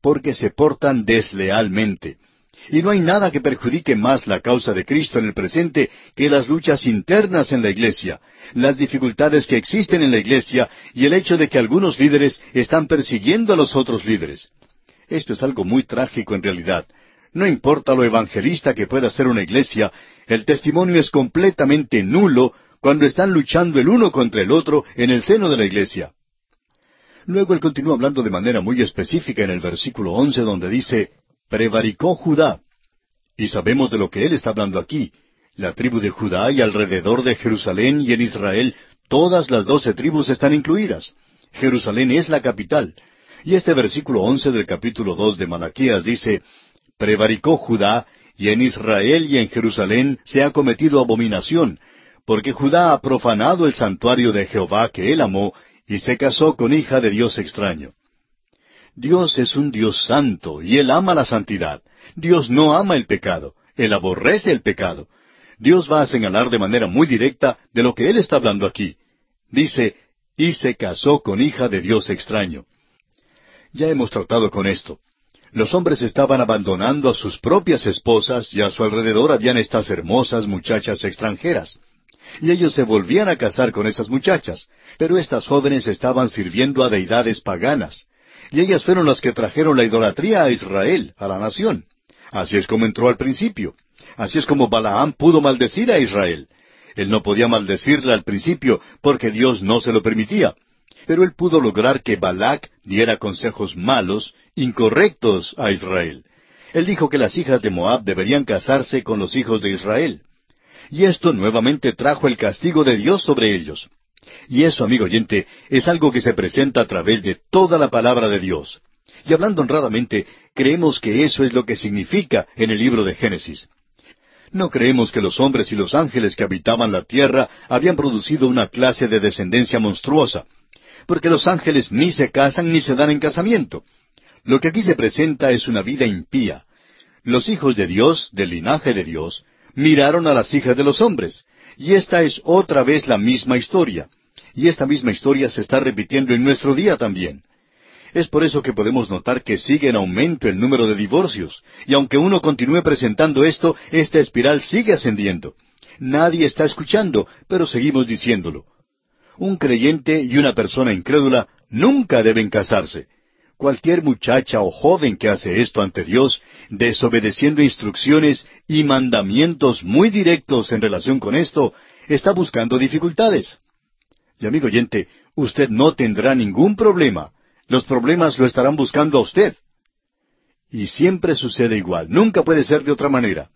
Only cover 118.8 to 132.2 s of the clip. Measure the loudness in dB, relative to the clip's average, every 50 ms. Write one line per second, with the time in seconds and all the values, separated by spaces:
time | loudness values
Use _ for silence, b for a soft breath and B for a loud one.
118.8 | _ _ _ _ _ b b b b 0 0 2 2 0 0 -2 -2 0 0 -2
119.8 | -2 -2 -2 -2 -4 -2 -4 -6 -6 b b b b b b 0 2 2 2 2
120.8 | 2 0 0 0 -4 -2 0 2 2 0 2 0 0 0 2 0 -2 -2 -6 -6
121.8 | -4 -4 -4 -4 -4 -2 -2 -2 -2 0 -2 -2 -2 _ _ -4 -2 -2 0 0
122.8 | 0 0 2 2 0 -2 -4 -2 -4 -4 -4 -4 -10 -12 -16 -16 -18 _ _ _
123.8 | _ _ _ b b b b b b b b b b b b -4 -4 -2 0 2
124.8 | 2 4 4 4 2 0 0 -2 -2 -2 0 2 0 2 2 0 -2 -2 -2 -4
125.8 | -2 0 0 -2 -2 0 -2 -2 -2 -2 -2 -2 -4 -4 -4 -4 -2 -2 0 0
126.8 | 0 -2 -2 -4 -6 _ 0 2 2 4 4 2 0 B B B B B -2 0
127.8 | 2 0 0 0 -2 -2 -2 -2 -4 -2 -2 0 2 2 2 0 -2 -2 -2 0
128.8 | 0 0 0 0 -2 0 0 2 0 0 -2 -2 -6 -2 0 0 0 2 0 0
129.8 | 0 0 -4 -4 -4 0 2 2 2 2 -2 -8 -10 _ _ _ _ _ b b
130.8 | b b b b b b -4 -2 2 2 2 2 2 2 0 0 0 0 0 0
131.8 | 0 0 0 0 0 0 2 0